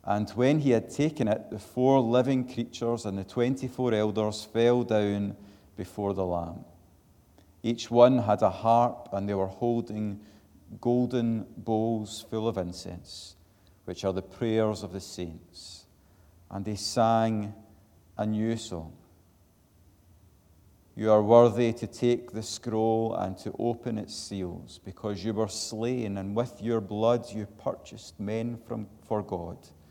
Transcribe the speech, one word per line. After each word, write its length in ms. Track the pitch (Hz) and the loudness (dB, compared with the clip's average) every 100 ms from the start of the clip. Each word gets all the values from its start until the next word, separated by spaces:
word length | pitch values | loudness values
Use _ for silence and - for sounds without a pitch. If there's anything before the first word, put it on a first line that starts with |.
And 280 | - 104 107 | 0 -2 -2
when 300 | - 127 151 | 0 2 4
he 100 | 139 | 4
had 180 | 113 - | 2 2
taken 400 | - 151 151 110 | -2 -2 0 0
it, 220 | 107 - | 0 -4
the 80 | 104 | -14
four 420 | - - 127 135 | -8 0 4 4
living 480 | 117 123 127 131 123 | 4 2 2 0 -2
creatures 560 | - 113 - 117 117 | -6 -8 -4 -4 -2
and 140 | 104 98 | -4 -6
the 60 | |
twenty-four 680 | 95 - 123 135 127 - 127 | -6 -2 0 -2 -6 -2 0
elders 500 | 107 107 107 107 104 | 2 2 2 -2 -2
fell 400 | - 113 117 123 | -6 2 4 4
down 540 | 120 107 104 104 101 - - - - - | 2 2 2 0 -4 -6 -18 -20 -20 -14
before 380 | 95 - 101 | -12 -6 -4
the 100 | 95 | -2
Lamb. 400 | 92 87 85 82 - - _ _ _ _ _ _ _ _ | -2 -2 -4 -10 -16 -20 _ _ _ _ _ _ _ _
Each 280 | 113 117 - | -4 -4 2
one 300 | 120 123 131 | 8 8 8
had 200 | 107 104 | 4 4
a 80 | 104 | 4
harp, 640 | 92 113 117 120 - - | 4 4 6 4 0 -6
and 160 | 98 101 | -4 -2
they 60 | |
were 120 | 98 95 | 0 -2
holding 760 | - 120 117 117 107 107 101 - - _ - - - | -2 -2 -2 -4 -6 -6 -8 -14 -20 _ -20 -20 -4
golden 640 | 120 123 123 127 117 113 - - | 0 2 2 0 0 -2 -6 -10
bowls 640 | 107 110 113 113 104 - | -2 0 0 -2 -6 -12
full 260 | - 110 113 | -8 -2 -2
of 80 | 95 | -2
incense, 800 | 87 85 90 87 - - - - _ _ _ _ | -6 -8 -12 -14 -16 -18 -18 -20 _ _ _ _
which 220 | - 90 98 | -12 -4 -2
are 80 | |
the 80 | 92 | -2
prayers 600 | - - 117 110 110 98 | -6 -6 0 2 2 -2
of 100 | 101 | -8
the 80 | 92 | -12
saints. 840 | - - 87 80 - - - - _ _ _ _ _ _ _ | -12 -10 -10 -10 -20 -20 -20 -20 _ _ _ _ _ _ _
And 140 | 95 | -8
they 120 | 98 104 | -6 -6
sang 760 | - - 113 113 113 110 104 104 - - _ _ _ - | -2 2 4 4 2 0 -4 -12 -20 -20 _ _ _ -6
a 80 | |
new 320 | 107 107 110 113 | -2 0 0 -2
song. 360 | - 87 80 - - _ _ _ _ _ _ _ _ _ _ _ - _ _ _ _ _ _ - | -6 -10 -10 -18 -20 _ _ _ _ _ _ _ _ _ _ _ -20 _ _ _ _ _ _ -4
"You 140 | 107 | 4
are 120 | 107 | 6
worthy 500 | 104 117 120 107 117 | 10 10 10 6 0
to 160 | 117 - | 0 -8
take 420 | - 123 120 - | 0 0 0 -2
the 120 | 107 | -12
scroll 720 | 110 - 120 110 113 113 113 | -10 -10 -4 0 2 2 0
and 220 | 90 95 95 | -4 -6 -6
to 140 | 104 - | -10 -4
open 400 | 120 117 120 110 | -4 -2 -6 -6
its 160 | 101 | -8
seals, 640 | - - 101 90 87 - - | -12 -10 -8 -8 -10 -16 -18
because 400 | - - 110 98 | -18 -10 -8 -4
you 80 | 104 | -4
were 160 | 107 107 | -2 -2
slain, 680 | - - 110 117 127 107 101 | -4 -8 -6 -4 -4 -4 -6
and 180 | 95 107 | -4 -4
with 260 | 123 - | -4 -4
your 180 | 110 113 | -2 -2
blood 520 | 95 104 113 120 117 | -2 0 2 2 -2
you 140 | 107 104 | -10 -10
purchased 760 | - - - - - - - | -8 -8 -8 -14 -18 -20 -10
men 380 | 101 113 117 120 | -6 -4 -4 -8
from, 280 | - 113 104 - | -10 -10 -10 -16
for 200 | - 107 | -6 -4
God, 380 | 101 92 85 85 - - - | -4 -8 -8 -14 -18 -20 -20